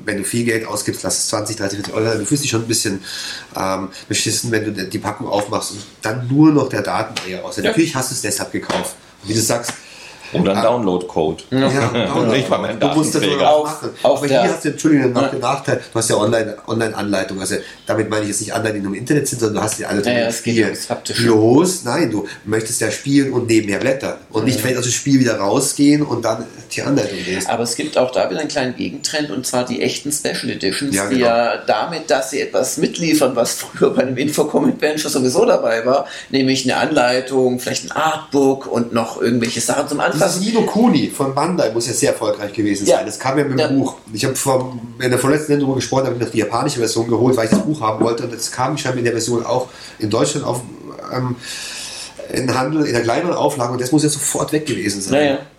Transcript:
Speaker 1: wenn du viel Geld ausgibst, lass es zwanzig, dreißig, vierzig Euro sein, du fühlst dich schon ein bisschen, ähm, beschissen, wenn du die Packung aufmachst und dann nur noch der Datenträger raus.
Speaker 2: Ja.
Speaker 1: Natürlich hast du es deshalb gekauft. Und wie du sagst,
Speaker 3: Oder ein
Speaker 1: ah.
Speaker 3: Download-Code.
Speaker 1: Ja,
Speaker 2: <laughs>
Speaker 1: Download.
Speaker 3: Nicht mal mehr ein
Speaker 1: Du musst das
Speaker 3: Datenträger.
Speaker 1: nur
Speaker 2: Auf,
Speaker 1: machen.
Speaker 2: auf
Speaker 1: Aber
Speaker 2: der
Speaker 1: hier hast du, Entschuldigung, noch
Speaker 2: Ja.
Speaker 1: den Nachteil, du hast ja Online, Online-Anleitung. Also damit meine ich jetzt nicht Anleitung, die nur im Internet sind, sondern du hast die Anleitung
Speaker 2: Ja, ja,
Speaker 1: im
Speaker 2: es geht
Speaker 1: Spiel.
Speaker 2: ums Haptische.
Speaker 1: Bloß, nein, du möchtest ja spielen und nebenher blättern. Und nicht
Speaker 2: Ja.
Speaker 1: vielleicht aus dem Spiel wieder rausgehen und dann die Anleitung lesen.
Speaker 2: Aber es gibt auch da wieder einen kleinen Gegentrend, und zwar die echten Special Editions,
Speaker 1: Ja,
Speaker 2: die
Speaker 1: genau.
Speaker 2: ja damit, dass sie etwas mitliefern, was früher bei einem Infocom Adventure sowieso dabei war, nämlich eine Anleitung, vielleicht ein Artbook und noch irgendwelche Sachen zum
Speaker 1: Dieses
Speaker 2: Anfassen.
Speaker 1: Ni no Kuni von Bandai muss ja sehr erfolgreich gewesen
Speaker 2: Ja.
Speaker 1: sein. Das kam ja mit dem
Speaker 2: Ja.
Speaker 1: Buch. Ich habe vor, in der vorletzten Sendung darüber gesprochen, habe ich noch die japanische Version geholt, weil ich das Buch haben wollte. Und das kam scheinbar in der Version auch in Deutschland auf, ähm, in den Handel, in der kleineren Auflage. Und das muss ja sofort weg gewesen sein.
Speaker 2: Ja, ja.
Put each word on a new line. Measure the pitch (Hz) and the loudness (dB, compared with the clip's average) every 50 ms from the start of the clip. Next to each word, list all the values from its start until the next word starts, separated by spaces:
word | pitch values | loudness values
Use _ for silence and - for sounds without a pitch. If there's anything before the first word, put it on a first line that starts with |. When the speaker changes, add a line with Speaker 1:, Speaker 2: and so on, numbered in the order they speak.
| 98 | -4
Speaker 1:
wenn | 107 101 101 | -4 -4 -2
du | 92 | -4
viel | - - 120 117 | -2 -2 0 0
Geld | 120 113 113 110 | 2 0 0 -2
ausgibst, | - - 107 - - 120 - - | -4 -6 -4 0 0 0 0 0
lass | 143 - - | -2 -2 -2
es | - - | 0 0
zwanzig, | - 110 104 104 - | 0 -2 -2 -2 -4
dreißig, | - 101 98 101 101 | -4 -4 -4 -4 -4
vierzig | 98 - - | -6 -4 0
Euro | 113 110 113 | 0 2 2
sein, | 113 107 | 2 0
du | 101 | 0
fühlst | - 147 143 | 0 0 0
dich | - 120 | 0 0
schon | 113 110 | 0 0
ein | 113 | 0
bisschen, | 113 113 - - 107 98 95 - - - - - - - - - - - | 0 -2 0 0 -2 -4 -4 -6 -10 -10 -10 -8 -8 -10 -12 -14 -10 -6
ähm, | - 95 95 95 95 98 95 - - - - | -4 -2 -2 -2 -2 -4 -8 -10 -16 -8 -4
beschissen, | 107 - - 117 104 - - 120 | -2 -2 0 0 -2 -2 -2 0
wenn | 113 107 101 107 101 | 0 0 0 -2 -4
du | 95 95 | -6 -8
die | 92 - 98 | -6 -6 -4
Packung | 92 113 107 - 117 - | -4 -6 -6 -6 -6 -2
aufmachst | - - - - 107 92 - - | -2 -2 -2 0 -4 -4 -4 -4
und | 101 104 - - - - | -10 -12 -14 -16 -18 -8
dann | - 107 117 127 123 120 | -6 -4 -4 -4 -2 0
nur | 135 143 156 156 | 4 6 6 8
noch | 151 143 135 131 | 6 4 2 0
der | - 107 | -2 -4
Datenträger | 95 90 90 98 113 - - - - 92 92 90 | -2 -2 -2 -2 -4 -4 -6 -10 -8 -8 -10 -8
raus. | - 90 - 107 | -8 -8 -6 -2
Speaker 2:
Ja. | |
Speaker 1:
Natürlich | 98 - - 156 165 160 139 | -2 0 2 2 2 2 0
hast | 131 127 - | -2 -2 -2
du | - | -4
es | - | -4
deshalb | - 104 - - 95 - | -4 -4 -4 -4 -6 -4
gekauft. | - 98 - - - 90 - - - - - - - - | -6 -6 -4 -2 -4 -4 -4 -6 -10 -14 -20 -20 -20 -16
Und | - 95 | -8 -2
wie | 110 | -2
du | 113 | 0
sagst, | 104 - 123 117 - - - - - - - - - - - - - - | 2 0 0 -2 -2 -8 -12 -12 -18 -20 -20 -20 -20 -20 -20 -18 -16 -6
Speaker 3:
Oder | - - 90 95 | -2 0 2 2
ein | 98 110 | 2 4
Speaker 1:
ah. | |
Speaker 3:
Download-Code. | 117 113 123 123 113 92 90 90 - - - 90 78 78 82 - - - | 4 2 2 4 2 2 2 0 -2 -2 0 0 0 0 -2 -4 -8 -2
Speaker 1:
Ja, | 131 131 135 135 | 0 2 2 2
Speaker 2:
<laughs> | 131 139 117 113 | 2 2 0 0
Speaker 1:
Download. | 117 120 110 92 - - - 113 135 | 0 0 0 0 0 0 2 2 2
Speaker 3:
Nicht | 139 131 - | 2 2 2
mal | 143 107 | 0 0
mehr | 98 90 | 0 -4
ein | - - | -2 0
Speaker 1:
Du | - - | 0 2
musst | 156 156 151 - - | 2 2 2 2 0
das | - | 2
Speaker 3:
Datenträger. | 107 - 90 - 90 | 2 2 2 4 4
Speaker 1:
nur | - | 6
Speaker 2:
Auf, | 151 151 151 151 - - | 6 4 2 0 -4 -6
Speaker 1:
machen. | 127 113 - - | -8 -10 -6 2
Speaker 2:
auf | - 147 143 127 | 4 4 4 4
Speaker 1:
Aber | 143 | 2
Speaker 2:
der | 139 135 123 | 2 4 4
Speaker 1:
hier | - - | 4 2
hast | - - - | 0 0 -2
du, | 151 | -4
Entschuldigung, | 135 - - 151 151 139 127 123 | -4 2 4 4 6 6 4 4
noch | 120 120 | 2 2
Speaker 2:
Ja. | - 131 | 0 0
Speaker 1:
den | - 101 | -2 -2
Nachteil, | 113 127 143 143 - 143 127 - - - | -2 -2 -2 -2 0 -2 -2 -2 -4 -4
du | - 113 | -2 -2
hast | 113 - | 0 2
ja | 113 | 2
Online, | 104 107 110 117 113 107 104 101 - - | 2 2 2 2 2 0 -2 -6 -10 -6
Online-Anleitung. | - 113 113 113 110 107 98 101 101 98 95 95 - 95 95 | -4 -2 0 0 -2 -2 -4 -2 0 0 -2 -2 -4 -6 -6
Also | 95 92 101 85 - - - - - | -4 -4 -4 -4 -6 -10 -18 -14 -4
damit | - 107 110 107 107 | -2 0 0 0 0
meine | 107 107 | 0 -2
ich | 104 101 | -2 -2
jetzt | 98 - | -4 -4
nicht | - - | -4 -4
Anleitung, | - - 110 110 104 101 | -4 -2 -2 -2 -2 -2
die | 98 | -4
nur | 98 98 | -4 -6
im | 95 | -6
Internet | 127 - 156 147 139 - | -2 0 0 0 2 -2
sind, | - 120 | -2 -2
sondern | 113 107 101 87 | -2 0 0 0
du | |
hast | 101 110 - - | -2 -2 -4 -6
die | 104 | -6
Anleitung | - 101 101 101 120 | -2 -2 0 0 2
Speaker 2:
Ja, | 123 120 | 2 2
ja, | 113 | 0
Speaker 1:
im | 113 | 0
Speaker 2:
es | 117 - | -2 -4
geht | - 117 117 | -2 0 2
Speaker 1:
Spiel. | 113 104 | 2 2
Speaker 2:
ums | 101 - - - - | 2 0 -6 -6 -6
Haptische. | 117 - - - 107 117 | -6 -6 -6 -6 -2 0
Speaker 1:
Bloß, | 117 117 113 107 107 117 127 147 180 180 - - - | 4 4 6 6 6 6 6 4 4 4 0 -2 -4
nein, | 120 123 160 - 113 | -2 0 0 0 0
du | 107 101 - - - - - | -2 -4 -6 -6 -12 -12 -6
möchtest | 104 107 110 110 - 127 - | -2 -2 -2 -2 -2 -4 -2
ja | 117 104 | -2 -2
spielen | - - - 139 139 143 135 135 | -2 -4 -2 4 4 4 4 4
und | - 123 110 | 0 -2 2
nebenher | 107 117 110 98 101 98 92 | 4 4 4 4 2 -2 0
blättern. | 113 123 - - 104 90 87 - - - | 2 0 0 0 -4 -6 -8 -8 -14 -4
Und | - 110 107 | -2 0 0
nicht | 127 127 | 2 0
Speaker 2:
Ja. | - | 0
Speaker 1:
vielleicht | - 127 131 120 | 0 0 -2 0
aus | 117 | -2
dem | 123 | -2
Spiel | 120 - - 143 139 135 | -2 -2 2 4 4 4
wieder | 127 117 110 104 | 4 4 2 2
rausgehen | 98 101 110 139 147 - - - 143 143 147 147 | 2 2 2 2 0 0 2 4 6 6 6 4
und | 147 139 120 117 117 | 2 0 -2 -2 0
dann | 110 117 117 - - - - - - | -2 -2 -2 -6 -12 -14 -18 -14 -8
die | - - | -8 -4
Anleitung | - - 143 127 104 - 95 90 90 | -2 2 2 2 2 0 -4 -6 -4
lesen. | 90 92 92 - - | -4 -4 -4 -2 -2
Speaker 2:
Aber | - 110 | -2 -2
es | 120 120 - | -2 -2 -2
gibt | - - - - | -4 -4 0 2
auch | - 254 - | 2 2 2
da | - 190 208 - | 2 0 0 0
wieder | 185 165 | -2 -4
einen | 151 147 | -4 -2
kleinen | - 151 127 127 120 | -2 -2 -2 -2 -2
Gegentrend, | - 95 92 107 143 - - - 151 151 147 | -4 -6 -6 -6 -6 -6 -4 -2 -2 -4 -2
und | 190 139 123 | -4 -6 -4
zwar | - - 123 123 | -2 -2 -2 -2
die | 123 120 - | -2 -2 -2
echten | - 131 127 - - 147 | -2 -2 -2 -4 -4 -4
Special | 143 - - 135 160 180 - 123 | -4 -2 -4 -4 -4 -2 -4 -6
Editions, | 104 82 - 95 - - 139 139 - | -4 -2 -2 -2 0 0 -2 0 0
Speaker 1:
Ja, | - 98 | 0 0
Speaker 2:
die | 101 131 | 2 2
Speaker 1:
genau. | 127 123 120 | 4 4 4
Speaker 2:
ja | 117 117 120 117 107 107 - | 4 4 2 2 0 -2 0
damit, | - 110 107 147 147 170 156 - - | 0 2 2 0 -2 -4 -8 0 0
dass | 147 135 135 - | 0 0 0 -2
sie | - - | -4 -4
etwas | 107 - - - - - - 147 | -4 0 0 0 0 0 0 0
mitliefern, | 165 - - - 170 160 156 151 143 - - | -2 -2 0 -2 0 2 4 4 4 2 2
was | 117 123 - | 0 0 0
früher | - - - - - - - - | -2 -6 -8 -12 0 2 2 2
bei | - - | 2 0
einem | - 131 131 | 0 0 0
Infocom | 120 143 151 - - 147 - - - 143 | -2 -2 0 2 0 0 2 2 2 2
Adventure | 127 123 - - 151 151 151 - 147 | 2 2 2 0 0 0 -2 -4 -2
sowieso | - 143 127 127 127 180 233 | 0 2 2 4 4 4 4
dabei | 262 160 - - 120 113 113 117 | 4 4 4 2 2 0 2 2
war, | 123 135 143 - - - - - - | 2 2 2 0 -2 -10 -14 -8 -2
nämlich | 127 135 135 131 135 131 127 | 0 2 2 2 2 2 0
eine | 127 104 82 | 0 2 2
Anleitung, | 117 156 156 139 123 123 123 127 127 - 135 131 127 127 123 123 | 0 2 2 4 4 4 2 0 -2 0 2 2 2 2 2 0
vielleicht | - - 127 - - | -4 -4 -4 -4 -6
ein | - | -6
Artbook | - 147 156 160 151 - - - - 139 139 135 131 131 - | -4 0 0 0 0 -2 -6 0 2 4 4 4 4 2 -2
und | - - 120 117 117 | -2 -2 -2 -2 0
noch | - 117 117 117 - 98 | 0 -2 -2 -2 -2 0
irgendwelche | - 113 123 123 113 117 - 117 | 0 2 2 2 0 -2 -2 -4
Sachen | - - 120 131 143 | -2 0 0 -2 -2
zum | - 147 143 | -2 -2 0
Speaker 1:
Dieses | - 170 - 151 | 0 0 2 2
Speaker 2:
Anfassen. | - | 2
Speaker 1:
Ni | - - 170 196 220 | 0 0 0 -2 2
no | 226 233 | 2 2
Kuni | - - - 208 240 220 180 147 151 - | 2 2 4 4 4 6 4 4 2 0
von | - - 139 135 135 | -2 -2 -2 0 0
Bandai | 143 151 180 180 156 123 113 | 0 0 0 0 0 0 0
muss | 110 117 117 | 0 -2 -4
ja | 127 | -2
sehr | 110 - - 156 | -2 0 2 0
erfolgreich | - - 117 104 104 - 107 101 - | 0 0 -2 -2 -2 -2 -6 -6 -4
gewesen | 113 104 104 101 98 101 | -2 0 0 0 0 4
Speaker 2:
Ja. | - - | 2 2
Speaker 1:
sein. | - - | 2 2
Das | - - - | -4 -8 -4
kam | - 135 139 | -2 0 2
ja | 151 143 | 2 0
mit | 135 | 2
dem | 127 147 | 2 0
Speaker 2:
Ja. | 156 139 | 2 2
Speaker 1:
Buch. | 135 135 - - - - - - | 2 2 2 0 -4 -10 -16 -10
Ich | 113 104 - | -4 -2 -2
habe | 104 98 | -2 -2
vor, | - - 139 135 127 123 - 123 117 113 - - 123 | 0 0 2 2 2 0 -4 -8 -12 -12 -14 -8 -4
in | 127 123 | 0 0
der | 123 120 | 2 2
vorletzten | - 135 147 151 151 - | 2 2 2 2 2 2
Sendung | 147 143 139 131 | 2 2 2 2
darüber | 131 | 0
gesprochen, | 123 - - 131 135 135 | 0 -2 0 0 0 2
habe | 123 120 | 0 0
ich | 120 | -2
noch | 117 - | -4 -2
die | - 113 | 0 -2
japanische | 104 - 113 120 139 147 123 120 | 0 0 0 0 0 -2 0 0
Version | 113 107 - 113 117 117 | -2 0 0 0 0 2
geholt, | 117 107 123 127 131 | 2 4 4 4 4
weil | 117 113 | 4 4
ich | 113 | 4
das | - 196 | 2 2
Buch | - 151 156 - | 4 0 -2 0
haben | 113 110 110 110 | 0 -2 0 2
wollte. | 113 117 117 127 123 | 0 0 0 -2 -4
Und | 120 | -6
das | 117 104 - - | -6 -6 -8 -8
kam | - 123 127 139 151 139 | -2 -2 -2 -2 -2 -2
scheinbar | - 131 127 123 | -2 -2 -2 0
in | 117 | 0
der | 117 | 0
Version | 113 113 110 120 120 113 - | 0 0 0 0 -2 -2 0
auch | - 120 127 131 - - - - - - - | 0 -2 -2 -2 -4 -12 -18 -18 -18 -8 -6
in | 110 104 | -2 0
Deutschland | 107 117 147 143 - 147 131 | 2 2 2 2 0 -2 -2
auf, | 120 123 127 123 98 - - - - - - - - - | -2 -4 -4 -6 -10 -14 -14 -14 -14 -14 -14 -10 -6 -4
ähm, | 127 127 127 123 123 - - - - - - - - - - - - - - - - - - | -4 -2 -2 -4 -6 -8 -12 -12 -10 -10 -10 -10 -10 -12 -12 -12 -14 -14 -14 -14 -16 -10 -6
in | - - 127 | -4 -2 0
den | 123 117 127 | 0 0 0
Handel, | 131 147 156 156 147 | 0 0 2 0 0
in | - 117 | 2 2
der | 120 | 0
kleineren | 113 113 117 147 170 175 147 | 2 2 0 0 0 0 0
Auflage. | 120 131 147 - 135 120 120 | 2 2 2 2 0 -2 -2
Und | 127 123 | 0 -2
das | 127 - | 0 2
muss | 156 151 | 4 4
ja | 151 147 | 4 2
sofort | 147 - - - - 143 156 - | 0 0 -4 -2 -2 -2 -2 0
weg | 151 156 151 | -2 -2 -2
gewesen | - 113 98 92 107 98 101 | -2 -4 -2 -2 -2 -4 -4
sein. | 98 110 131 | -2 0 2
Speaker 2:
Ja, | 143 151 143 | 4 4 2
ja. | 135 - - - - | 2 -2 -6 -14 -20